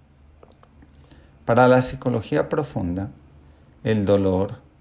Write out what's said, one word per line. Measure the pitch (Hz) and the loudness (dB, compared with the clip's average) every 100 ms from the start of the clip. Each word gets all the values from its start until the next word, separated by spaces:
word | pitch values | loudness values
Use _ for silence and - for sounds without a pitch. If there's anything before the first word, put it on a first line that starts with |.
| _ _ _ _ - - - - - - - - - _ - | _ _ _ _ -20 -20 -20 -20 -20 -20 -20 -20 -20 _ -2
Para | 117 123 | 4 6
la | 127 | 6
psicología | 127 135 127 120 - 151 143 | 2 -4 -4 -4 -2 -4 -2
profunda, | - 139 - 90 90 101 - - - - - _ _ | -4 -6 -6 -6 -6 -8 -14 -20 -20 -20 -20 _ _
el | - 107 98 | -2 0 2
dolor | 101 95 92 98 - - _ | 2 2 0 -2 -8 -20 _